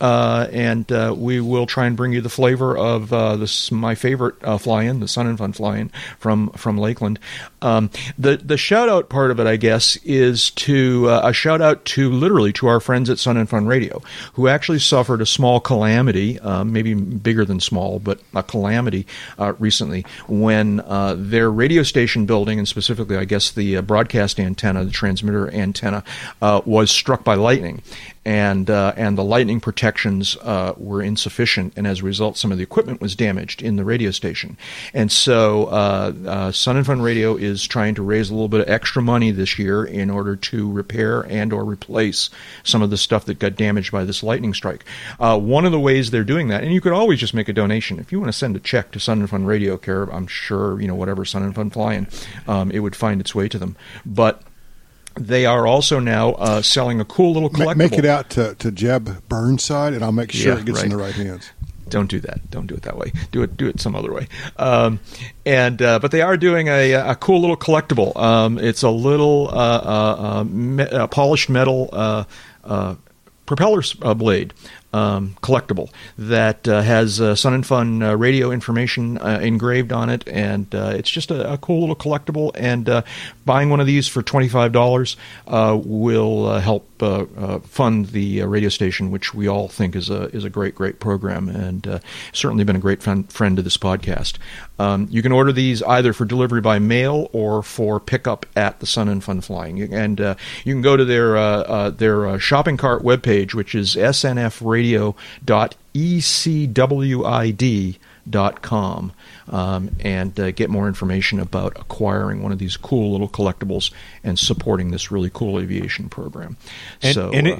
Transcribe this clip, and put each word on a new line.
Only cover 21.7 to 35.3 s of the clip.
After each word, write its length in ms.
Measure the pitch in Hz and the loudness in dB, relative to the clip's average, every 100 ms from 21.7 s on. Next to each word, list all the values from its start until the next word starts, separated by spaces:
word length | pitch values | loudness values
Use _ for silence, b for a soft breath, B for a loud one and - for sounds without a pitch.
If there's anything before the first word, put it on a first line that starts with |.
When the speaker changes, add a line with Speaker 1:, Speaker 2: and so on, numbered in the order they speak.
| 165 | 4
Speaker 1:
station 420 | 135 - 120 113 | 2 2 2 0
building, 320 | 104 110 104 107 | 2 2 2 0
and 80 | 101 | -2
specifically, 480 | 107 - 113 104 | -4 -4 -4 -2
I 80 | 95 | -2
guess, 280 | 95 101 - | 0 0 -2
the, 260 | 113 101 95 | -2 0 0
uh, 40 | |
broadcast 600 | 95 107 117 117 101 - | 2 0 2 0 0 0
antenna, 420 | 92 95 107 92 | -2 -2 -2 0
the 80 | 95 | -2
transmitter 580 | - 101 95 104 104 95 | -2 -2 -2 -2 -2 -2
antenna, 540 | 104 95 - 107 104 - B B B | -2 -4 -4 -4 -6 -8 B B B
uh, 200 | 104 101 | 2 2
was 260 | - 110 107 | 4 2 4
struck 320 | - - 127 | 2 0 0
by 120 | - | 2
lightning. 460 | 101 113 131 85 - B B B B | 2 4 2 -2 -10 B B B B
And, 440 | 110 107 101 98 95 | -2 2 2 2 2
uh, 240 | 104 98 | 2 2
and 220 | - 110 98 | 0 -2 0
the 60 | |
lightning 360 | 98 120 113 113 | 2 2 2 0
protections, 800 | 113 - 113 - 104 98 98 - | -2 0 0 0 -2 0 -2 -4
uh, 340 | 120 95 92 - | -4 -2 -2 -6
were 240 | 101 101 | -6 -4
insufficient, 720 | 101 107 104 - 113 - 90 | -2 -4 -4 -2 0 0 -4
and 100 | - | -4
as 140 | 101 92 | -4 -2
a 40 | |
result, 320 | 95 98 107 - | -4 -2 -2 -2
some 160 | 107 | -2
of 40 | 92 | -2
the 60 | |
equipment 380 | 90 220 220 123 | -2 -2 -2 -4
was 140 | 101 92 | -6 -2
damaged 440 | 107 95 82 - | -2 -2 -8 -8
in 140 | 113 | -4
the 80 | 101 | -2
radio 280 | 98 120 101 | -2 -2 -2
station. 440 | - 90 - - - B B B | -4 -6 -8 -10 -14 B B B
And 180 | 131 104 | -2 0
so, 540 | - 131 | 2 4